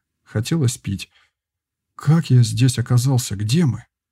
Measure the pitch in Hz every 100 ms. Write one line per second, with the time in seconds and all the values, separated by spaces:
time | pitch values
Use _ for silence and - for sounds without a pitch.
0 | _ _ _ 110 120 170 123 - - 95
1 | - _ _ _ _ _ _ _ _ -
2 | 143 165 - 127 110 110 131 - 117 123
3 | 131 123 - 101 107 156 151 - - _
4 | _